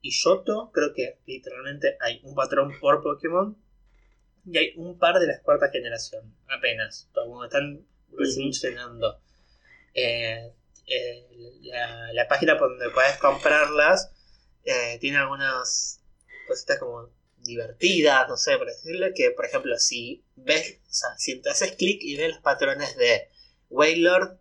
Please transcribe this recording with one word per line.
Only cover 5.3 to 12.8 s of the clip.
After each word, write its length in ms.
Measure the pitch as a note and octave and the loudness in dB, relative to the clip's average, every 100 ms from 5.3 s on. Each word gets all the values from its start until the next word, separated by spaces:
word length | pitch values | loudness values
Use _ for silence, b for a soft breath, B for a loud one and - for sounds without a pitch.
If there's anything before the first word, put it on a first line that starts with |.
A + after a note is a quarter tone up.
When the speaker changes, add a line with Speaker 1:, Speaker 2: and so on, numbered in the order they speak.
| - | 0
Speaker 1:
cuarta 280 | - C#3+ C#3 | 0 2 2
generación, 640 | C3 A#2+ A2+ - A2 - _ _ | -2 -8 -10 -10 -14 -16 _ _
apenas. 600 | C3 B2+ A2+ G#2+ - _ | -2 -2 -2 -6 -10 _
Como 300 | - A#2+ B2 A#2+ | -6 -6 -10 -2
están 400 | C#3+ D3 C#3+ _ _ _ - | -2 -2 -10 _ _ _ -4
recién 320 | C#3 C3+ C3+ | -2 -2 -4
Speaker 2:
Ujú. 80 | B2 | -4
Speaker 1:
llegando. 580 | C3 A#2+ B2 A#2 A2+ - b b b b b b b | -6 -8 -14 -6 -6 -6 b b b b b b b
Eh, 600 | B2 B2 A#2 A2+ A2+ A#2 _ _ _ - | -4 -2 -2 -4 -8 -12 _ _ _ -6
eh, 400 | B2+ B2 A#2+ _ A#2+ A#2+ - | -4 -4 -10 _ -20 -20 -20
la, 500 | - B2 A#2+ - A2+ | -12 -6 -6 -8 -6
la 140 | A2+ A#2+ | -2 2
página 280 | C#3 D#3+ D3+ | 4 4 4
por 120 | C3+ | 2
donde 200 | B2+ | 0